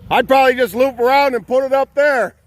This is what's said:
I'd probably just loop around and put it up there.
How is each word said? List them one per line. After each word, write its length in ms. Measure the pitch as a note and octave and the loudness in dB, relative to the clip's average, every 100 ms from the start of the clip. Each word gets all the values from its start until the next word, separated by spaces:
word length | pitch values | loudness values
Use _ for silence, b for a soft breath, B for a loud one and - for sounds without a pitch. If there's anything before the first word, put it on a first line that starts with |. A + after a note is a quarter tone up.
| - | -2
I'd 200 | G3 B3 | -2 2
probably 260 | C4 C4 | 2 2
just 200 | B3+ B3 | 0 -2
loop 240 | G3 C4+ A#3 | -2 -4 0
around 360 | A#3+ C#4 C#4+ | 0 2 0
and 120 | B3 E3+ | -2 -4
put 180 | B3+ | -2
it 80 | C4+ | 0
up 220 | C4 C4+ | 0 0
there. 420 | - D4 C4+ F#3+ - | 0 0 0 -4 -8